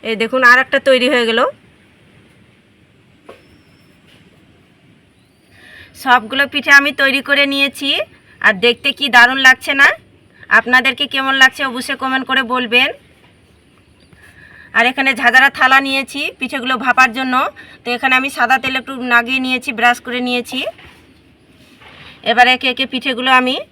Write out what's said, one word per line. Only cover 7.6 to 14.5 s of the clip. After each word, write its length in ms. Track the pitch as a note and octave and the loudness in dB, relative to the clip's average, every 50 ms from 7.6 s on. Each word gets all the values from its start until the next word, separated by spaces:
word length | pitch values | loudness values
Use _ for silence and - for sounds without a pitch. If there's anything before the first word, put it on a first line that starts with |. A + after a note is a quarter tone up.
| C#4 C#4 C#4 - C#4+ C#4 D4 F4 D5+ _ _ _ _ _ _ _ | -2 -4 -4 -6 -6 -4 -4 -4 -6 _ _ _ _ _ _ _
আর 140 | - G#3 G#3+ F#3+ G3 | 0 0 0 2 0
দেখতে 240 | A#3+ A#3+ A#3 _ A#3+ A#3 - | 0 0 0 _ -6 -6 -4
কি 80 | C#4+ C#4 B3+ | -6 2 4
দারুণ 220 | A#3+ A#3+ B3 C4 C4+ C4+ | 6 6 6 4 2 4
লাগছে 260 | C4 B3+ C4 - - C#4+ C4+ | 4 4 4 0 -6 0 2
না? 80 | C#4 D4+ D5+ E5 _ _ _ _ _ _ _ _ - _ - A3 | 4 2 2 0 _ _ _ _ _ _ _ _ -8 _ 0 0
আপনাদেরকে 460 | A3 A#3 B3+ B3+ B3 C4+ C4 - C#4+ C#4 - | 0 2 0 0 2 0 -4 -4 -8 -8 -6
কেমন 200 | C4+ C4+ C4+ C4+ C4+ C4+ | -6 -4 -2 2 2 2
লাগছে 200 | C4 C4 - C#4+ C4+ | 2 2 0 -8 -6
অবশ্যই 280 | A#3 B3+ A#3+ - C#4 C4 C4+ | -6 -8 -8 -8 -8 -6 -6
কমেন্ট 220 | C4 C4 C4+ C4 - | -4 -4 -4 -4 -2
করে 120 | C4 C4 C4+ A3+ B3+ | -4 -4 -2 -2 -4
বলবেন। 340 | B3+ B3 A3+ A3 B3 C4 D4 - - _ _ _ _ _ _ _ _ _ _ _ _ _ _ _ _ _ _ _ _ _ _ _ _ - - - - - - | -4 -4 -2 0 0 0 0 -4 -10 _ _ _ _ _ _ _ _ _ _ _ _ _ _ _ _ _ _ _ _ _ _ _ _ -20 -20 -20 -20 -20 -20